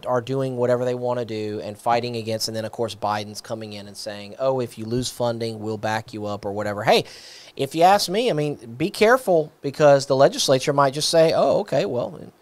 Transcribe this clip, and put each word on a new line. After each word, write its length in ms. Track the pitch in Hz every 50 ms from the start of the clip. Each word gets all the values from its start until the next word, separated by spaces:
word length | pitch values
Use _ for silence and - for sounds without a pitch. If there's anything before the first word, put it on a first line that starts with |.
| -
are 160 | - 127 127
doing 360 | 113 120 131 135 135 131 127 120
whatever 260 | 123 123 123 120 127
they 100 | 127 123
wanna 300 | 123 123 123 123 123 120
do 340 | 107 113 107 107 107 104 107 78
and 120 | 101 104 -
fighting 400 | - 120 120 120 117 120 120 113
against, 320 | 110 110 110 107 - -
and 60 | 110
then 100 | 110 110
of 60 | 110
course 220 | - - 117 110 101
Biden's 480 | 101 - 104 104 107 104 104 107 -
coming 320 | - - 117 110 110 107 104
in 140 | 104 101 101
and 100 | 101 -
saying, 380 | - 107 101 104 101 101 104 -
"Oh, 220 | 131 135 135 131
if 180 | 123 110 - -
you 80 | 110
lose 240 | 110 117 127 123 -
funding, 500 | - - 120 120 117 113 117 113 113 107
we'll 180 | 107 107 110 107
back 340 | 110 110 110 110 110 - -
you 120 | 107 104 104
up," 180 | 101 101 -
or 60 | 101
whatever. 320 | 98 104 104 104 104 101 -
Hey, 220 | - 214 220 - - - - - - - - - - -
if 180 | - 135 139 -
you 100 | 160 165
ask 260 | 185 202 208 202 -
me, 200 | 175 214 254 240
I 40 | 170
mean, 220 | 151 147 151 143 - - 113 117 123
be 120 | 147 202
careful, 640 | 202 - 220 214 233 - - - 180 165 151 - - _
because 440 | - 143 135 - 156 147 143 139 120
the 100 | - 135
legislature 580 | 131 139 165 226 277 - - 139 131 - - 143
might 200 | 143 143 139 127
just 160 | 151 147 -
say, 220 | - 165 160 165 151
"Oh, 260 | - - 196 - -
okay, 240 | 208 - - - -
well, 340 | 101 - 120 - - - - - - - _